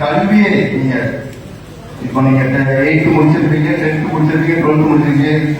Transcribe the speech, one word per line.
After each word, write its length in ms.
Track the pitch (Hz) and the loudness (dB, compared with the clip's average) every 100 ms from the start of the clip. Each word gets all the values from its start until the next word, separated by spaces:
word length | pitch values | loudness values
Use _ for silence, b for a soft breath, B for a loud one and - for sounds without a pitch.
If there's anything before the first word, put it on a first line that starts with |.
கல்வியை 500 | 147 156 202 208 190 - - | -2 -2 2 4 4 2 0
நீங்க 220 | 135 131 123 - - - - - - - - - - | -2 -2 -2 -4 -6 -10 -14 -16 -18 -18 -18 -18 -12
இப்ப 180 | 123 127 135 | -6 0 2
நீங்க 160 | 131 131 135 135 135 147 | 2 0 0 0 0 2
எய்த் 260 | 156 160 | 2 2
முடிச்சிருப்பீங்க, 560 | 156 156 156 147 151 151 - | 2 4 2 2 0 0 -2
டென்த் 320 | 156 156 - | -2 -2 -2
முடிச்சிருப்பீங்க, 480 | 156 151 156 160 165 | 0 0 2 0 0
டுவெல்த் 280 | 151 156 151 | 2 2 2
முடிச்சிருக்கீங்க 420 | 147 143 139 151 151 147 | 2 2 2 2 0 -2